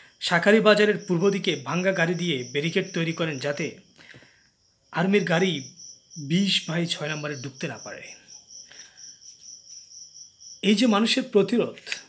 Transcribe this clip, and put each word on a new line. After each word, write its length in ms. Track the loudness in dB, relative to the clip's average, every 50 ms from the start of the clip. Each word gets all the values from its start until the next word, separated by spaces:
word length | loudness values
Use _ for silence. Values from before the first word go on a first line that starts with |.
| -20 -20 _ _
শাঁখারি 400 | -2 0 0 4 6 6 6 6
বাজারের 380 | 8 6 6 6 6 4 2 0
পূর্ব 320 | -2 0 0 2 4 2
দিকে 260 | 2 2 0 -2 -2
ভাঙ্গা 360 | -2 -4 -4 -2 0 0 0
গাড়ি 220 | 2 2 2 0 0
দিয়ে 300 | 0 -2 -2 -2 -2 -4
ব্যারিকেড 500 | -4 -4 -2 -2 0 0 -2 -2 -2 -2
তৈরি 200 | -2 -2 -2 -2
করেন, 260 | -2 -4 -4 -4 -4
যাতে 380 | -4 -4 -4 -4 -6 -8 -8 -12 -18 _ _ -20 -20 -20 -20 -20 -20 -20 _ _ _ _ _ _ _ _ _ _ _ _
আর্মির 320 | -4 -2 0 2 2 2 2
গাড়ি 460 | 2 2 2 2 2 0 -2 -6 -10 -16 -20 -20 -20 -20 -20 _ _ -16 -12
বিশ 520 | -4 0 0 2 2 2 0 -2 -2 -2
বাই 180 | -2 -2 -2 -2
ছয় 220 | -4 -6 -6 -6
নম্বরে 260 | -6 -6 -6 -8 -8
ঢুকতে 320 | -8 -10 -12 -10 -8 -10 -10
না 100 | -10 -10
পারে। 360 | -14 -14 -14 -14 -16 -18 -20 -20 -20 -20 -20 -20 -20 -20 -20 -20 -20 -20 -20 -20 -20 -20 -20 -20 -20 -20 -20 _ -20 -20 -20 -20 -20 -20 -20 -20 -20 -20 -20 -20 -20 -20 -20 -20 -20 -20 -20 -20 -20 -20 _ _ -20 -20 -14 -2
এই 140 | 0 2 2
যে 120 | 4 4 4
মানুষের 360 | 4 2 2 2 0 -2 -2
প্রতিরোধ, 540 | 0 2 2 2 4 2 0 -2 -2 -6 -12 -12 -12 -12 -12 -12